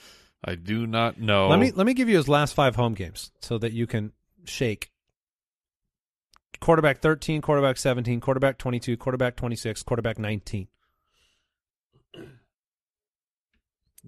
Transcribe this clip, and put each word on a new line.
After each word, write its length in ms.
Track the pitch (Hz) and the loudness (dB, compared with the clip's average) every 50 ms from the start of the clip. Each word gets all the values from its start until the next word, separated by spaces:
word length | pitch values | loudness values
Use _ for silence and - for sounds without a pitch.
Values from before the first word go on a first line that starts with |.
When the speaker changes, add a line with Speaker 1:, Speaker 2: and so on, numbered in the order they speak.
| - - - - _ _ _ _ - | -20 -20 -20 -20 _ _ _ _ -10
Speaker 1:
I 120 | - 90 | -8 -8
do 320 | 85 85 95 110 113 117 | -8 -6 -6 -4 -4 -4
not 340 | 113 110 113 117 117 - - | -2 0 0 0 0 -2 -4
know. 280 | 113 107 104 98 95 95 | 0 2 4 4 6 6
Speaker 2:
Let 100 | - - | 6 6
me, 120 | 240 262 | 4 2
let 140 | - 180 190 | 2 2 2
me 60 | 233 262 | 2 2
give 160 | 247 262 226 | 2 2 4
you 80 | 220 | 4
his 120 | 175 143 123 | 4 4 4
last 240 | 147 147 147 139 - | 4 2 2 2 2
five 220 | - 147 131 113 | 2 2 2 2
home 180 | 104 123 117 110 | 2 0 0 -2
games 360 | 95 98 82 - - - - _ _ - | -4 -8 -10 -10 -14 -18 -18 _ _ -8
so 160 | - 120 113 | -6 -6 -4
that 140 | 107 117 110 | -4 -4 -4
you 120 | 117 117 | -4 -4
can 260 | 117 - 113 104 107 - _ _ _ _ _ 175 | -2 -2 -4 -4 -6 -10 _ _ _ _ _ _
shake. 440 | - - - 139 117 104 - - - _ _ _ _ _ _ _ _ _ _ _ _ _ _ _ _ _ _ _ _ _ _ _ _ _ _ _ _ _ _ _ _ _ - | -14 -6 -4 -4 -4 -4 -6 -10 -16 _ _ _ _ _ _ _ _ _ _ _ _ _ _ _ _ _ _ _ _ _ _ _ _ _ _ _ _ _ _ _ _ _ -4
Quarterback 380 | - - 165 160 156 147 135 - | 4 4 4 6 6 4 2 2
thirteen, 400 | - 156 156 147 - - 160 151 | 2 2 2 2 0 -4 -4 -2
quarterback 360 | 139 - 151 143 139 135 127 | 0 0 2 2 4 2 0
seventeen, 420 | - - 139 127 123 120 120 123 117 | 0 0 0 0 0 0 -2 -2 -2
quarterback 400 | - - 131 131 135 139 127 - | 0 0 0 2 2 0 0 0
twenty-two, 380 | - 127 123 120 - - 120 | -4 -4 -4 -4 -2 -4 -4
quarterback 400 | 113 - 135 127 127 127 123 120 | -4 -2 -4 -2 0 0 -2 -2
twenty-six, 480 | - - 120 120 110 - 117 107 - - | -4 -6 -6 -6 -6 -6 -8 -8 -8 -6
quarterback 340 | - 123 120 107 113 110 - | -4 -4 -2 -2 -4 -4 -4
nineteen. 480 | 110 104 110 101 - - - 104 92 - _ _ _ _ _ _ _ _ _ _ _ _ _ _ _ _ _ _ _ _ _ _ _ _ _ _ _ _ _ - - 147 131 117 _ _ _ _ _ _ _ _ _ _ _ _ _ _ _ _ _ _ _ _ _ _ _ _ _ _ _ _ _ _ _ - _ | -4 -4 -4 -6 -6 -8 -8 -8 -8 -8 _ _ _ _ _ _ _ _ _ _ _ _ _ _ _ _ _ _ _ _ _ _ _ _ _ _ _ _ _ -20 -20 -20 -20 _ _ _ _ _ _ _ _ _ _ _ _ _ _ _ _ _ _ _ _ _ _ _ _ _ _ _ _ _ _ _ _ -20 _